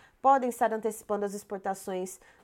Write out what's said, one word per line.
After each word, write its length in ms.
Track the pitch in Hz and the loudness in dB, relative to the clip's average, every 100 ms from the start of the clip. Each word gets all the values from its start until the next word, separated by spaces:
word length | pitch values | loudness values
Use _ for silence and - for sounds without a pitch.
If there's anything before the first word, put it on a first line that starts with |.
| - _ | -20 _
podem 260 | 269 277 247 | 4 6 4
estar 240 | 233 226 | 0 0
antecipando 520 | 220 214 214 - 208 | 0 -4 -4 -4 -2
as 100 | 202 | -2
exportações 840 | 202 - 196 196 190 - 185 185 - _ _ | -6 -10 -8 -6 -6 -6 -6 -6 -10 _ _